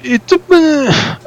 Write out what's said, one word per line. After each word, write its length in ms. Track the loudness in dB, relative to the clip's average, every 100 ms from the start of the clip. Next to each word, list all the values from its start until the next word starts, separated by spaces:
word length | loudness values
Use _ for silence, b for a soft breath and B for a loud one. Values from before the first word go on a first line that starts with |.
it, 280 | -4 -4 0
uh, 840 | -2 2 2 2 0 0 -2 -2 -8